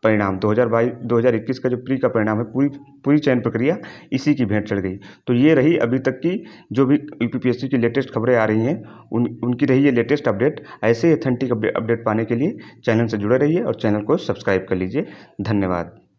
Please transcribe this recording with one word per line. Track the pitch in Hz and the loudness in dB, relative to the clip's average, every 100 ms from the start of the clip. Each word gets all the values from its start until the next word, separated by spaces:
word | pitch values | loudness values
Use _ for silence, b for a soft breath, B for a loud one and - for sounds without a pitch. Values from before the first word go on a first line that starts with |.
परिणाम। | 110 110 101 95 | 2 2 0 0
दो | 104 | 0
हज़ार | 107 123 | 2 2
बाईस, | 117 120 123 | 2 0 -2
दो | - 117 | -2 2
हज़ार | 120 113 | 2 0
इक्कीस | 117 127 | -2 -4
का | 127 | -2
जो | 120 | -4
प्री | 123 131 | -4 -2
का | 131 | 0
परिणाम | 113 107 107 | 0 0 -2
है, | |
पूरी, | 117 127 143 139 - - - | -2 0 -2 -2 -20 -10 0
पूरी | 147 | 2
चयन | 147 127 | 2 0
प्रक्रिया | 113 110 131 190 B B B | 0 -2 -2 -2 B B B
इसी | 131 151 147 | -4 0 0
की | 113 | 2
भेंट | 107 107 | 0 0
चढ़ | 101 | -4
गई। | 92 92 B B - | -4 -8 B B -2
तो | |
ये | 123 143 156 | 2 4 4
रही | 135 170 | 4 2
अभी | 117 127 | 0 0
तक | 135 127 | -2 -2
की | 165 190 B B B | -4 -4 B B B
जो | 113 135 | 0 2
भी | 147 | 2
यूपीपीएससी | 147 - 120 123 123 117 135 | 0 -6 -4 -2 -2 -2 -2
की | 123 | 0
लेटेस्ट | 117 123 127 | 2 0 -2
खबरें | - 113 120 | -2 2 2
आ | 110 | 4
रही | 110 | 2
हैं, | 113 110 B B B | 0 -4 B B B
उन, | 113 120 117 | -2 -2 -2
उनकी | 120 123 139 | -4 0 2
रही | 131 143 | 4 4
ये | |
लेटेस्ट | 120 - 143 127 | 2 2 0 0
अपडेट। | 101 127 - B B | 0 0 -2 B B
ऐसे | 107 117 170 | 0 2 4
ही | |
ऑथेंटिक | 156 139 123 131 | 2 0 -2 -2
अपडे-, | 117 110 - | 0 0 -2
अपडेट | 113 117 113 | -2 -2 0
पाने | 107 117 | -2 0
के | 120 | 0
लिए | 151 - B B - | -2 -4 B B 0
चैनल | 110 113 | 2 2
से | 110 | 0
जुड़े | 101 131 | 0 2
रहिए | 147 170 | 2 0
और | 240 113 | -2 -2
चैनल | 117 107 | 0 -2
को | 104 160 | 0 -2
सब्सक्राइब | - - - 95 95 | -2 -6 0 -2 0
कर | 92 | -4
लीजिए। | 92 120 202 B B B | -2 -4 -6 B B B
धन्यवाद। | 101 107 95 87 82 - _ | -2 0 0 -2 -6 -14 _